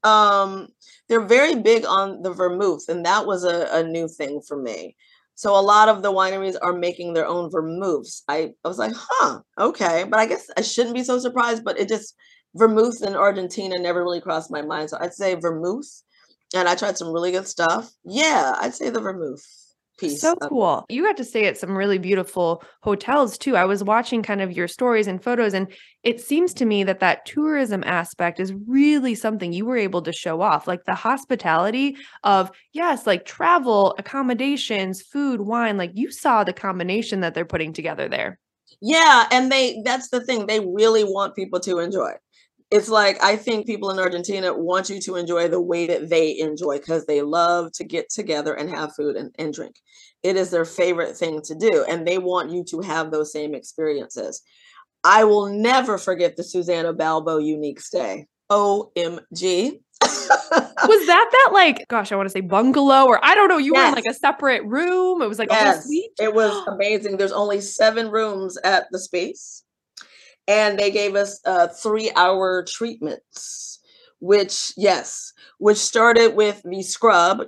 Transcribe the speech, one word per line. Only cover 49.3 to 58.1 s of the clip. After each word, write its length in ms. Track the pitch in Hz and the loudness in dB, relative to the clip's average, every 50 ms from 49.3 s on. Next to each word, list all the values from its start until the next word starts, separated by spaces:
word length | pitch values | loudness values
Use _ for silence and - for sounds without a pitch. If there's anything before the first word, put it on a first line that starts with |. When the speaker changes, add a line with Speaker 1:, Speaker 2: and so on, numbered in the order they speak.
| _ - | _ -8
Speaker 1:
and 160 | 160 156 151 | -8 -8 -8
drink. 220 | 160 - - _ _ _ _ _ _ - - _ _ | -10 -14 -16 _ _ _ _ _ _ -20 -20 _ _
It 140 | - 180 190 | -2 0 0
is 140 | 190 185 175 | 0 -2 0
their 160 | 180 170 170 | 0 -2 -2
favorite 500 | 165 - - 180 180 180 165 165 - - | -2 -2 0 0 0 0 -2 -4 -6 -4
thing 240 | - 175 165 156 151 151 | -6 -6 -4 -4 -8 -8
to 100 | - 156 | -10 -8
do, 280 | 160 202 226 185 151 135 - | 0 0 2 2 2 0 0
and 180 | 165 170 160 | -4 -4 -2
they 120 | 175 180 190 | -2 -2 -2
want 320 | 185 180 180 180 160 151 | -2 0 -2 -2 -2 -2
you 120 | 170 180 175 - | -6 -8 -8 -6
to 100 | - 165 | -8 -8
have 280 | 190 190 156 165 160 156 | -6 -4 -4 -4 -4 -2
those 220 | 156 151 151 151 | -2 -4 -4 -4
same 220 | - 151 151 151 151 | -6 -8 -6 -6 -8
experiences. 880 | 127 - - - - 160 156 147 139 - - - - 101 - - - _ _ _ _ _ _ _ - - _ _ _ - | -10 -12 -14 -8 -4 -4 -2 -2 -4 -6 -10 -10 -10 -10 -10 -10 -12 _ _ _ _ _ _ _ -20 -20 _ _ _ 4
I 200 | 175 196 220 220 | 6 6 8 8
will 220 | 214 208 208 202 202 | 6 4 4 2 -2
never 500 | 202 208 220 233 254 269 254 262 208 185 | -4 0 2 2 2 2 2 0 -4 -4
forget 380 | - 190 185 165 175 170 - | -2 -2 0 0 0 -2 -2
the 80 | - 170 | -6 -12
Susana 500 | - - 185 175 170 175 165 165 170 165 | -6 -6 -6 -2 -2 -2 -2 -2 -4 -2
Balbo 440 | 165 160 160 160 160 156 165 160 156 | -2 0 0 0 0 -2 -2 -2 -2
unique 420 | 151 151 156 151 151 147 135 - | 0 -2 -4 -4 -4 -8 -8 -10
stay. 480 | - - - 180 131 104 | -16 -6 -4 -4 -4 -4